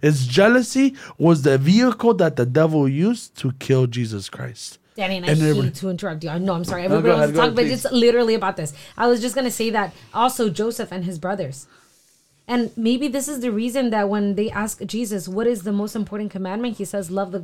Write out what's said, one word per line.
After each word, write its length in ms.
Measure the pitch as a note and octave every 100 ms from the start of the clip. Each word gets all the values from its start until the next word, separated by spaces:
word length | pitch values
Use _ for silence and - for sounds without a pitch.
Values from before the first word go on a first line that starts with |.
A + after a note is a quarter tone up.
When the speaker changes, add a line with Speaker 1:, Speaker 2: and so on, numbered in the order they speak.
Speaker 1:
It's 240 | D3+ C#3+ B2+
jealousy 680 | C3 G#3 B3 A#3+ C4 C4+ - - -
was 240 | E3 D#3+
the 160 | C3+ C3+
vehicle 560 | C#3+ G#3+ B3+ - A#3
that 220 | F#3+ E3 B2+
the 100 | B2
devil 420 | C#3+ D#3+ D#3 C3+
used 480 | C#3 G3+ A#3 - -
to 140 | C3+
kill 340 | - - C3 B2
Jesus 420 | A#2 A2+ G#2 -
Christ. 480 | - B2+ A2+ - - _ -
Speaker 2:
Danny, 220 | F#3+ F#3+
and 80 | E3+
I 20 |
Speaker 1:
And 120 | D#3
Speaker 2:
hate 100 | D3+
Speaker 1:
everybody 200 | C#3+ C3
Speaker 2:
to 180 | - F#3+
interrupt 340 | F3 G3 D#3
you. 60 | D#3+
I 80 | E3
know, 160 | F#3+
I'm 100 | E3+
sorry. 180 | F3 F3+
Speaker 1:
No, 60 | F#3
go 60 | G#3
Speaker 2:
Everybody 180 | -
Speaker 1:
ahead, 60 | D#3+
Speaker 2:
wants 120 | D3
to 20 |
Speaker 1:
go 40 | D#3
Speaker 2:
talk, 80 | -
Speaker 1:
ahead, 100 | A3+
Speaker 2:
but 60 |
Speaker 1:
please. 200 | A#3 B3+
Speaker 2:
it's 80 | -
literally 420 | B3+ A#3 A#3 A3+
about 220 | A3 G3 G3
this. 160 | D3+ - - -
I 100 | A#3+
was 140 | A#3+
just 140 | A#3+
gonna 160 | C4 B3+
say 180 | - A3+
that 240 | G#3+ F#3 - -
also 340 | A3 B3 B3 A3
Joseph 420 | D#3 A3 A#3 G3+
and 140 | F#3
his 140 | F3 E3+
brothers. 480 | F3+ G3 C#3 C3 - _ _ _ _ _ _ _ -
And 260 | A#3+ A3+ -
maybe 320 | A3+ B3 C#4+
this 180 | C4+ C4+
is 140 | C#4
the 100 | A#3+
reason 380 | G#3+ A#3+ C4 B3
that 200 | G#3+ G3+
when 240 | G#3 G3+
they 160 | F#3 A3
ask 340 | G3+ G#3+ -
Jesus, 420 | G#3 G#3+ A3 G3+ E3+
"What 200 | F#3+ A#3
is 160 | A3+
the 100 | F#3+
most 240 | G3+ G#3 A3
important 340 | G3+ G#3 G#3
commandment?" 460 | F#3+ F#3+ G#3+ B3 G#3+
He 80 |
says, 260 | F#3+ G3+ E3+
"Love 220 | F#3+ G3
the, 100 | E3+